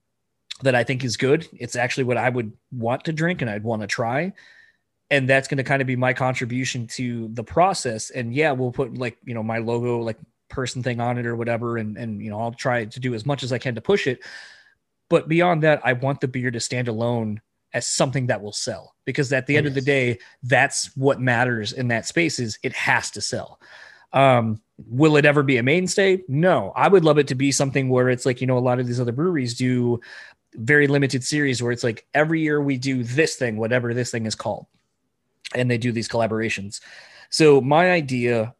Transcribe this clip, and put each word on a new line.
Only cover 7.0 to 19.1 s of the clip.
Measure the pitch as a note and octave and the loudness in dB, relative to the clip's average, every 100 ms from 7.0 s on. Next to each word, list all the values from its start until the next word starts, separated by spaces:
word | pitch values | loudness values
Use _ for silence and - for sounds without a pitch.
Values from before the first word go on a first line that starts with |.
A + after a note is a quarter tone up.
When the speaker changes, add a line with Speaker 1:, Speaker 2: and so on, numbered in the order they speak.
| B2 A#2+ A2 | -6 -6 -8
Speaker 1:
the | A#2 | -8
process. | A2+ D#3+ F#3 F#3+ B2+ A2 - | -4 2 2 2 -4 -6 -8
And | C3+ A#2 | -8 -4
yeah, | B2+ D#3 | 0 0
we'll | B2+ B2+ | 0 -2
put, | - B2+ B2 | -2 -6 -4
like, | B2 - - | -8 -8 -10
you | |
know, | A#2 | -6
my | A2 A2+ | -4 -4
logo, | A2+ A#2+ A#2+ A#2+ | -2 -2 0 -2
like, | A#2 A2 - _ _ | -4 -8 -14 _ _
person | - B2 C3 | -6 -6 -4
thing | B2 A#2 | -4 -2
on | A#2+ B2 | -2 -2
it | A#2+ | -4
or | A#2 | -4
whatever. | A#2 A#2 A#2 A#2 | -2 -2 -2 -4
And, | G#2+ G#2+ | -6 -8
and, | A#2+ G#2 | -8 -8
you | G#2+ | -8
know, | G#2 | -6
I'll | A#2 | -6
try | A#2+ C#3 A#2+ | -4 -2 -2
to | A2 B2+ | -4 -6
do | B2+ | -6
as | A#2 A#2 | -4 -4
much | C#3+ | -4
as | B2 | -4
I | B2 | -4
can | C3+ A2+ | -4 -6
to | |
push | - G3+ C#3 | 0 0 0
it. | B2 - - - - _ _ _ _ - | -4 -10 -18 -20 -20 _ _ _ _ 0
But | E3+ D3 | 0 2
beyond | E3 F3 D#3+ | 2 4 4
that, | D#3 D3 | 4 4
I | B2 | 2
want | B2+ C3 C#3+ | 0 0 -2
the | C3 | -4
beer | B2+ B2 | -2 -4
to | A#2 | -4
stand | - B2 A#2+ | -4 -4 -2
alone | A2 A#2+ A#2+ A2 G#2+ _ _ _ | -2 0 0 -2 -6 _ _ _
as | B2 - | -6 -4
something | - D3+ C3+ B2 | 0 0 0 -2
that | A2 | -2
will | G#2 | -4
sell, | - - F2+ - _ | -8 -8 -8 -12 _
because | - | -6